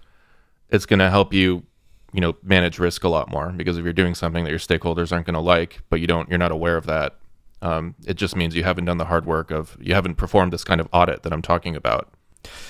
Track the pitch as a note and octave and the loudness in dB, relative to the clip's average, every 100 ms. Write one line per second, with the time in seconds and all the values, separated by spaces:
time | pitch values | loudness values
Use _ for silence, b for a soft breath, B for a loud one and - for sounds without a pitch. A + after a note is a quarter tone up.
0 | - _ _ _ _ _ - G#2 - G2 | -20 _ _ _ _ _ -2 -2 2 4
1 | F#2+ G2+ F#2 G2 F#2 F2 - _ _ - | 6 4 4 4 2 2 -6 _ _ -20
2 | - F#2+ E2+ - F#2 F#2+ F2 E2 F2 - | -8 -2 -2 -2 2 2 2 2 -2 0
3 | F2+ D#2+ - C#2+ E2 F2+ F2+ E2+ E2+ E2+ | 0 0 0 -4 -6 -4 -4 -2 -2 0
4 | F2 E2+ E2+ E2+ D#2+ D#2+ - E2 F2 E2+ | 0 0 -4 -2 -2 -4 -2 -2 0 -2
5 | E2 E2+ E2 D#2+ F2 F2 E2+ - - E2 | -2 -2 -2 -2 2 2 0 -8 -4 -2
6 | E2+ E2+ D#2 F2 F2 D#2+ E2+ E2 D#2 D#2 | 0 -2 0 0 0 0 0 -2 0 -2
7 | C#2+ - - - - - F2+ D#2+ E2 - | -2 -6 -20 -20 -20 -10 -4 -4 -6 -12
8 | - F2+ G2+ F2+ E2 E2 E2+ F2+ F2 E2+ | -8 -4 -4 -2 -2 0 0 0 -2 -2
9 | D#2+ E2+ D#2 D#2+ E2 D#2 D#2 - F2 F#2+ | 0 -2 0 -4 -2 -6 -8 -12 0 0
10 | F2+ D#2+ - G#2 F2+ E2+ - E2+ E2 F2 | 0 -4 2 2 2 0 -2 0 2 4
11 | F2 C#2 E2 D#2+ - F2 F2 D2+ A#1 A#1 | 4 2 -4 -6 0 -2 -2 -4 -2 -2
12 | - _ _ _ B B B | -4 _ _ _ B B B